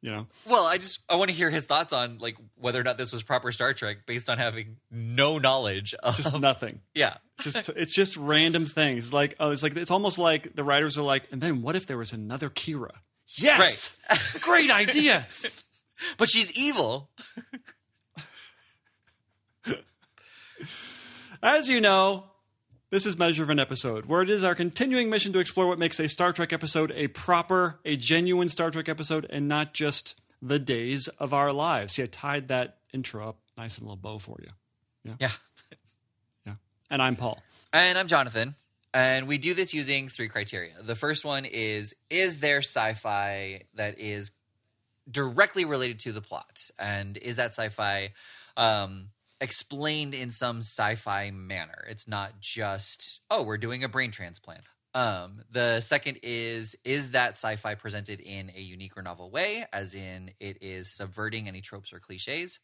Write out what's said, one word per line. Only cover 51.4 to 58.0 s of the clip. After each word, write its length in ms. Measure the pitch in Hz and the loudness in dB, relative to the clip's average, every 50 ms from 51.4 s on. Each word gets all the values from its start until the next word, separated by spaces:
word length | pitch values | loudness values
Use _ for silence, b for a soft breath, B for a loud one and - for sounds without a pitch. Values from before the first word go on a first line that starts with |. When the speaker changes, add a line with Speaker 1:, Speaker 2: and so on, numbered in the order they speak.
| 92 92 98 92 82 80 - - - - | -10 -10 -8 -8 -10 -10 -14 -18 -16 -16
Speaker 2:
It's 180 | 113 107 - - | -14 -14 -10 -8
not 320 | 117 101 98 95 104 101 | -6 -6 -6 -8 -12 -12
just, 800 | 101 - - 113 110 101 98 98 101 - - - - - - - _ _ | -10 -10 -6 -4 -4 -4 -4 -4 -6 -6 -6 -6 -6 -8 -8 -12 _ _
"Oh, 140 | 208 226 143 | 0 0 0
we're 140 | 107 107 107 | -2 -4 -4
doing 260 | 110 117 120 127 131 | -4 -6 -6 -4 -6
a 60 | 131 | -4
brain 220 | 104 131 131 120 | -2 -2 -2 -2
transplant." 500 | 104 - 98 87 87 - _ - 82 - - _ _ _ _ _ _ | -6 -10 -14 -14 -16 -18 _ -20 -20 -20 -20 _ _ _ _ _ _
Um, 480 | 131 127 113 101 92 87 92 98 107 113 _ | 0 0 0 0 -4 -6 -12 -16 -20 -20 _
the 300 | 113 123 120 120 117 113 | -2 0 2 2 2 2
second 380 | 113 - 147 143 - 143 131 - - | 0 0 0 0 -2 -4 -10 -8 -10
is, 540 | 120 120 117 117 113 117 113 113 110 - - _ | -8 -6 -6 -4 -6 -6 -6 -8 -8 -10 -10 _
is 260 | 127 135 147 143 131 | -4 -4 -4 -4 0
that 200 | 120 131 123 120 | 2 2 2 2
sci-fi 440 | - - - 113 107 104 - 110 107 | 0 -4 -4 -4 -4 -4 -6 -8 -8
presented 460 | 101 - 110 101 104 | -8 -10 -10 -10 -10